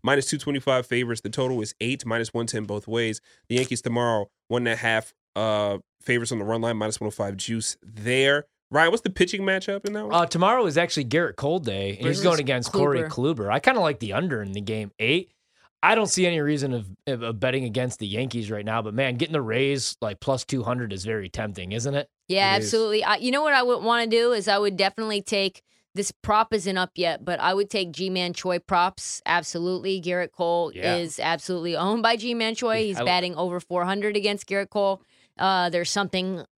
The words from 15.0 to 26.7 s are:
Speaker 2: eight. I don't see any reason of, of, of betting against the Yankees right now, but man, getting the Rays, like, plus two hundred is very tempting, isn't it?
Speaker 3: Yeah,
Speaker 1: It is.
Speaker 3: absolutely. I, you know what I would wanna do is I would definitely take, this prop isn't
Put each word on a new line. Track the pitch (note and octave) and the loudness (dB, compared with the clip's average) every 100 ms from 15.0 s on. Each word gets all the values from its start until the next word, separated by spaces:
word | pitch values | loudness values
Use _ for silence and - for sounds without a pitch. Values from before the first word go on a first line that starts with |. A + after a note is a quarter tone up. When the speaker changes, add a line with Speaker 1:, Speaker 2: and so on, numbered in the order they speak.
Speaker 2:
eight. | A2+ E3 - _ _ _ _ _ | 0 0 -2 _ _ _ _ _
I | E3+ | 4
don't | A3 G#3 | 4 2
see | - F3+ | 2 2
any | E3+ | 2
reason | D3 D3+ C#3 | 2 0 0
of, | A#2+ G2+ F#2+ - | -2 -6 -10 -6
of, | B2 | -4
of | A#2 A2 | -4 0
betting | C3 C3 | 0 0
against | B2 A2 B2+ - | -2 -2 -2 -4
the | G#2 | -6
Yankees | G#2 C3 A#2+ G#2 | -4 -4 -4 -6
right | G#2 | -6
now, | G#2 A2+ | -2 -2
but | G#2+ | -2
man, | G#2+ C3+ | 0 0
getting | B2 D#3+ | 0 -2
the | D#3 | -2
Rays, | A2+ A2+ C#3 C#3 - - | 0 0 2 0 -4 -6
like, | A2 G2 | -8 -4
plus | - C3 | -2 -2
two | - C3+ | -2 -2
hundred | A2+ B2 A#2 | -2 -2 -4
is | F#2+ | -6
very | G2+ A2 F#2+ | -4 -4 -4
tempting, | - G#2+ F#2+ F2+ | -6 -6 -6 -6
isn't | A2 C3 | -4 -2
it? | C#3+ D3 _ _ | -4 -6 _ _
Speaker 3:
Yeah, | F#3 G3 G3 | 2 4 2
Speaker 1:
It | |
is. | |
Speaker 3:
absolutely. | G#3 A3+ A3 G#3+ | 2 0 2 0
I, | G#3+ G#3 | 2 0
you | B3 | 2
know | C4+ | 2
what | D4+ | 4
I | C4+ | 4
would | B3 A#3+ | 4 2
wanna | G#3+ A#3 A#3 | 2 2 2
do | A#3 A#3 | 2 4
is | A#3 G3 | 2 2
I | G3+ | 2
would | G#3 F#3 | 2 2
definitely | F#3+ G#3 A3 G#3 | 0 0 -4 -4
take, | - G3+ G3 - _ _ _ | -2 -2 -2 -4 _ _ _
this | F#3+ G3+ | -6 -6
prop | - - G#3 A3+ | -6 2 2 4
isn't | A3 F#3 | 0 0